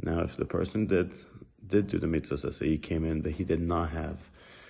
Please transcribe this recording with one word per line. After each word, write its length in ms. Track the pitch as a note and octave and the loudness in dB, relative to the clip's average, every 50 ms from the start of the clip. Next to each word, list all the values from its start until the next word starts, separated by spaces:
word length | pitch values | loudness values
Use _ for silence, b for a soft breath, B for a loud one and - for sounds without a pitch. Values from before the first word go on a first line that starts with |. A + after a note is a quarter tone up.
| - | -2
Now, 200 | - D#2+ E2 E2+ | 0 2 2 0
if 140 | - - | 0 -2
the 80 | - - | -4 -4
person 420 | - - E2+ F2+ F2+ - G#2+ G#2+ | -2 0 0 -2 0 0 0 2
did, 280 | - F#2+ F2 F2+ F#2+ - - - - - - - - _ _ - | 4 4 4 2 0 -4 -10 -18 -20 -20 -20 -20 -20 _ _ -4
did 220 | G2+ G2 G#2 G2 | 2 4 4 4
do 120 | F#2+ - E2+ | 4 0 0
the 80 | - D#2+ | 2 2
mitzvah 260 | E2 D#2 D#2 - D2+ | 2 0 0 -2 -4
saseh, 320 | C#2+ - C#2+ - - - | -4 -4 -4 -4 -2 0
he 120 | D#2 D#2 D2+ | 2 2 0
came 260 | - - F2 D#2+ D#2+ | 0 -2 0 0 0
in, 180 | D#2+ D#2+ D#2 D2+ | 0 0 0 0
but 80 | D#2+ | -2
he 140 | D#2 D2+ F2+ | -2 -2 0
did 160 | - D#2+ D#2+ | 0 0 2
not 300 | E2+ E2 F2 E2 E2 D#2+ D#2+ | 2 0 0 0 0 -2 -2
have, 260 | D#2+ D#2 D2+ D#2+ - - - B B B B B B B B | -4 -4 -6 -8 -10 -12 -18 B B B B B B B B